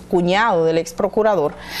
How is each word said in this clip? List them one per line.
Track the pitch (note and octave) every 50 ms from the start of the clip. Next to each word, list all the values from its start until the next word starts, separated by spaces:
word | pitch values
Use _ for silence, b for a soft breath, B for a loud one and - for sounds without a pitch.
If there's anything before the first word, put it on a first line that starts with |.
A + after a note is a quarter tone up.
| - -
cuñado | G3+ F3+ F3 F3 F#3 G3+ A3+ A#3 G3 E3 E3
del | D#3+ E3 E3
ex | D#3+ - -
procurador, | - G#3 F#3 - A3 G#3+ A3 G3+ F3 D3 D3+ B B B B B B